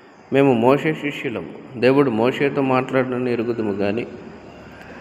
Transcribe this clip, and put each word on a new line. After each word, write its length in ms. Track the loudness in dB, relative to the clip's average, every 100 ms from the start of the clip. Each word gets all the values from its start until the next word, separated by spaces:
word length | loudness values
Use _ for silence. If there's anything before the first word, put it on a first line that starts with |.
| -20 -20 -2
మేము 200 | 2 4
మోషే 400 | 4 4 4 2
శిష్యులము. 840 | -2 -6 -6 -8 -8 -10 -14 -12 2
దేవుడు 300 | 4 6 4
మోషేతో 520 | 4 2 2 0 0
మాట్లాడినని 680 | 2 0 2 0 0 -2 -2
ఎరుగుదుము 400 | -2 -2 -2 -2
గాని 340 | -2 -2 -2 -6 -12 -16 -18 -20 -20 -20 -20 -18 -14